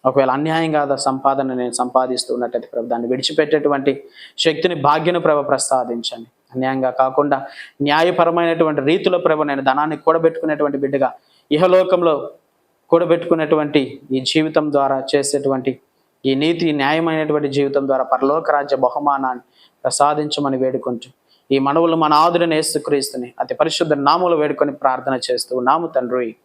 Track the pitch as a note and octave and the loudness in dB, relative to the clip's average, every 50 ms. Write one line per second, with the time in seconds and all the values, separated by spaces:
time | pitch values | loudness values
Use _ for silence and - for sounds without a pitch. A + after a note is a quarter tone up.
0 | _ C3 C3 C#3 C3+ B2+ B2+ C#3 D3 D#3+ D#3+ E3 E3 D#3+ D#3 D3+ D3 C#3 C#3 C3 | _ 0 2 2 2 2 0 0 -2 -2 0 0 0 0 0 0 0 0 -2 -2
1 | - C#3 C3 C3 C3+ C#3 C3+ C3+ C3+ C3 B2+ B2+ B2 B2 A#2 - B2+ B2 B2 C3 | -2 -2 -4 0 0 0 0 0 -2 -4 -4 -4 -4 -4 -4 -4 -6 0 2 0
2 | B2+ B2+ B2+ A#2+ - - B2+ B2 A#2+ A#2 - A#2+ A#2+ - - A#2+ A2+ A#2+ A#2+ A#2 | 0 2 -2 -6 -4 -4 -4 -4 -4 -4 -4 -6 -6 -6 -8 -8 -4 -4 -4 -4
3 | A#2+ A#2 B2+ C3 - - D3+ D3 D#3 D3 D#3 D3+ C#3+ D3 C#3+ C3+ C3+ C#3 C3+ C#3 | -2 -2 -4 -2 -2 -4 0 0 0 2 0 0 2 0 0 0 0 -2 -2 -2
4 | - - _ - - - _ - - E3 D#3 D3+ D#3+ F#3 F3 D3+ C3+ C#3+ D3 D#3+ | -8 -20 _ -20 -20 -20 _ -2 -2 0 0 0 0 -2 -2 2 2 2 2 2
5 | D#3+ F3 F3 F3 E3+ E3 D3+ D3 C#3 C#3+ C#3 C3 - - C3+ C3 A#2+ A#2+ A#2+ A#2 | 0 0 0 2 2 2 2 2 0 0 -2 -2 0 -2 -2 -2 -2 -2 -6 -8
6 | A2+ - A#2+ A#2 A2+ A#2 _ _ _ _ - B2+ C3 C3 C3 C3 C3 B2+ A#2+ - | -8 -10 -12 -12 -18 _ _ _ _ _ -8 -4 -4 -2 -2 -2 -2 -4 0 0
7 | C3 C3 C3 - D3 D3 C#3+ C3 C3 - - - - - _ _ - C#3+ C#3+ D#3 | 0 2 2 0 2 2 0 -2 -4 -10 -14 -18 -20 -20 _ _ 0 2 4 4
8 | E3 F3 F3+ - E3+ E3 E3+ E3+ E3+ E3+ E3 D#3+ E3 D#3 D3+ D3 C3+ C#3 E3 F#3+ | 4 2 4 2 2 2 2 2 2 0 2 2 2 2 2 0 0 2 0 2
9 | - G3 F#3 F3 F3+ E3+ D#3 D3+ D3+ D3 C#3 C#3 C3+ C3+ C3 C#3+ D3 D#3 D#3 C3+ | 2 2 0 2 2 0 0 2 0 -2 -2 0 0 0 2 2 0 -2 -4 -2
10 | - D#3+ D#3+ E3 E3 E3 E3 - - D#3 D3+ C#3+ D3 D3 C#3 C3+ C#3 C3+ C#3 C#3 | 0 0 2 4 2 2 0 0 -4 -4 -2 0 -2 -2 -2 -2 -4 -2 0 0
11 | C3+ B2 - - _ _ _ _ _ _ D3 D3+ F3+ F#3 F#3 F#3 F#3 D#3+ F#3 F3 | 0 -2 -2 -8 _ _ _ _ _ _ 0 2 4 6 6 4 4 4 0 2
12 | F3 E3 D#3 C#3 C#3 - - - _ _ _ _ _ _ _ _ _ _ - E3+ | 2 2 0 0 -4 -10 -14 -18 _ _ _ _ _ _ _ _ _ _ 2 2
13 | F3 E3+ E3+ E3+ - F3 F3+ D#3+ D#3 D3+ E3 D#3 D3+ D3 - D3+ C3+ - - - | 4 4 2 0 2 0 0 0 2 0 2 0 0 2 2 2 2 2 0 -14
14 | - - C3 C3 B2+ - - D#3+ D#3 D#3+ D#3 E3 D3+ D3+ C#3 C#3+ C#3 C3+ C#3 C3+ | -8 -4 -4 -2 -2 0 0 0 0 2 0 0 0 2 0 0 2 2 0 -2
15 | C3 - - C#3+ C3+ C3+ - C#3 C3+ C#3 C3+ C3 B2+ C3+ B2+ - _ _ _ _ | -4 0 0 0 0 0 -2 -2 0 0 -2 0 -2 -4 -6 -6 _ _ _ _
16 | _ _ _ _ _ C3+ C3+ C3+ D3 D#3+ E3+ E3 F3 E3 D3+ D3 C3+ C#3 D3+ D#3+ | _ _ _ _ _ -2 0 2 2 0 0 0 0 0 0 0 0 0 0 0
17 | E3 E3 D#3+ D#3+ D#3 D3+ D3+ D3+ D3+ C#3 C3+ C#3+ C#3 C#3 C3+ C#3+ C#3 C3+ C3+ B2+ | 0 0 0 -2 -2 0 0 0 -2 0 0 0 0 0 0 -2 0 0 0 0
18 | C3 - C3 B2+ C3 C3+ D3 D#3+ D#3+ - D3+ C#3+ C#3 C#3+ C#3+ C3 C3 B2 - D3+ | 0 0 -2 0 2 0 0 0 0 0 0 0 0 -2 -2 0 0 0 0 0
19 | D3 D3 C#3 C3+ C3+ C3 B2+ B2 - _ _ _ _ _ _ _ _ C3 B2+ - | 0 0 0 0 -2 -4 -4 -6 -12 _ _ _ _ _ _ _ _ -6 0 2
20 | C#3+ D3 D3+ D3 D3+ D3 D3 - D3 C#3 C3+ C3 C3 C3 B2+ B2+ - B2+ B2 A#2 | 2 2 2 0 -2 -4 -4 -2 -2 -2 0 0 -2 -2 -2 -4 -4 -4 -8 -8
21 | - B2+ _ _ _ _ _ _ _ _ C3+ C3+ C3+ C#3 C#3 E3 E3 E3+ E3 E3 | -10 -16 _ _ _ _ _ _ _ _ 0 0 2 2 2 2 2 2 2 2
22 | D#3+ D3+ D3 D3+ D#3 F3 F3 F3 E3+ E3+ D#3+ D#3 D#3+ - - D3+ C#3+ - C#3+ C#3+ | 2 4 4 4 4 4 2 2 0 2 0 0 0 -2 -4 -4 -2 0 -2 -2
23 | C3 - - C3 B2 A#2+ - - - - B2+ - D3+ D#3+ D#3 - F3 D#3 D3+ C#3 | -2 -4 -8 -10 -10 -10 -8 -8 -6 -6 0 -2 0 0 0 -2 0 0 0 2
24 | C#3 D3 D#3 F3 F3+ F3 E3+ D#3 D3+ D3 C#3 C3+ D3 D3 C3+ - - C3+ C3 B2+ | 4 2 4 4 2 2 2 2 0 -2 0 -2 -2 -2 -2 -2 -2 -2 -2 0
25 | B2+ C3+ C3+ B2+ - - B2+ A#2+ - - B2+ B2+ B2 B2+ C#3+ E3 E3+ D#3+ E3 C3+ | -4 -4 -4 -4 -2 -4 -4 -4 -4 -4 -4 -2 2 2 2 0 0 -2 -2 -4
26 | B2+ A#2+ B2 B2+ B2 A2+ A2 _ _ | -2 -2 -2 -4 -4 -4 -8 _ _